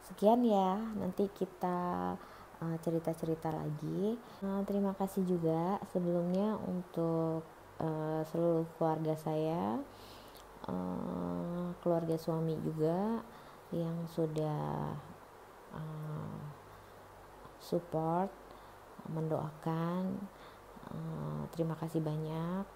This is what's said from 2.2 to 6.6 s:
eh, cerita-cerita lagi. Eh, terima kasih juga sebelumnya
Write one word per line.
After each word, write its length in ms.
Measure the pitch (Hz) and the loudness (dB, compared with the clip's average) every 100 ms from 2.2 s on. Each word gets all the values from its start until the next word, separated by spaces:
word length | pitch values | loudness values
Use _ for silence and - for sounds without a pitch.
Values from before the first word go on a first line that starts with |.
| - - - - | -8 -16 -18 -4
eh, 120 | 165 165 | -2 0
cerita-cerita 720 | 165 165 165 160 160 160 160 | 2 2 0 -2 0 0 0
lagi. 640 | 156 151 151 156 165 202 240 | 0 -2 -2 -2 0 2 0
Eh, 440 | - - 196 196 | -6 -6 -2 0
terima 320 | 196 202 196 196 | 2 2 2 2
kasih 240 | 196 - 180 | 0 2 4
juga 480 | 180 165 160 170 202 - | 4 4 4 2 0 0
sebelumnya 640 | 185 175 175 175 180 208 214 | 0 4 4 4 4 2 2